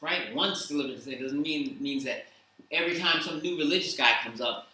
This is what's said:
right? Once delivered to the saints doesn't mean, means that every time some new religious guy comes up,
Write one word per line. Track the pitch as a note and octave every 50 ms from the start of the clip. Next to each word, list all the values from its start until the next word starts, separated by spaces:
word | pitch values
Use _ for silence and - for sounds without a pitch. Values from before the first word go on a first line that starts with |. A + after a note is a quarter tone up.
right? | D3 E3 F3+ F3+ - - A#2
Once | F3+ F#3+ G3 F3 - -
delivered | - D3 C#3+ C3 B2+
to | B2+
the | A#2+
saints | - C#3 C3 B2 C3
doesn't | C3 C#3 D3
mean, | D#3 D#3+ D3+ D3 C#3 C3 C3+ C3+
means | C#3 C#3 C#3 C3+ C3+
that | B2+ - - - - - - _ _ _ - - -
every | D#3+ E3+ E3+ F3 F3 E3+
time | F#3 E3+ D#3+ D#3+
some | - E3+ D#3 D3+
new | - F3 -
religious | D#3 D3 D3+ F#3 F#3 - - -
guy | - B2+ A#2 A2+ -
comes | A#2 A2+ A2 A2
up, | A#2+ A#2+ - - - -